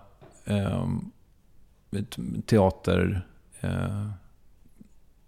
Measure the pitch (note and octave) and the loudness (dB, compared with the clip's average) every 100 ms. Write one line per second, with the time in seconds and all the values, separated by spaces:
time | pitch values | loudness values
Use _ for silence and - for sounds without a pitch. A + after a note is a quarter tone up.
0 | - - - - - G2+ G2 F#2 F#2 F2+ | -4 -20 -20 -14 -2 0 0 -2 -2 -4
1 | G#3+ - - - - - - - _ G2 | -6 -14 -20 -20 -20 -20 -20 -20 _ -6
2 | G#2 - A#2+ A2 - A2+ F#2+ - - F2+ | -6 -8 -8 -6 4 6 6 4 0 2
3 | F2+ F#2+ - - - - F#2+ F2+ F#2 G2+ | 2 0 -6 -14 -20 -8 -4 -2 -2 -4
4 | G#2 F#2 - - - - - - - - | -6 -10 -16 -20 -20 -20 -20 -20 -20 -20
5 | - - | -20 -20